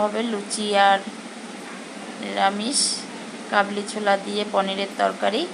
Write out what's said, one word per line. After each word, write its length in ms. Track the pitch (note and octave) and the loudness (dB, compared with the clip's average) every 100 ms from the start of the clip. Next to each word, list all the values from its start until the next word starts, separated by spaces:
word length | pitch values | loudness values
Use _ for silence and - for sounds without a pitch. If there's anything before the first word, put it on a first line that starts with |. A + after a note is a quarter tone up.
হবে 180 | G#3 G#3+ A#3 | 6 0 -2
লুচি 340 | G#3 G3+ - G#3 G3+ G3 | -2 -4 -2 2 6 6
আর 100 | G3 - - - - - - - - - - - - | 6 2 -12 -12 -12 -12 -12 -12 -12 -12 -12 -12 -8
নিরামিষ 580 | G#3+ G3+ G3 G3+ A3+ - - - - - - - - | -6 2 2 2 0 2 0 0 -6 -10 -10 -12 0
কাবলি 320 | G#3 G3 G3+ G3+ | 2 2 0 -4
ছোলা 220 | A3 G#3 G3 F#3+ | -2 2 2 2
দিয়ে 160 | G3+ G#3 | -2 0
পনিরের 380 | G3+ F#3+ G3 G3 - | 0 0 0 -2 2
তরকারি। 420 | G3 G3 G3+ A3 F4 | 0 2 0 2 0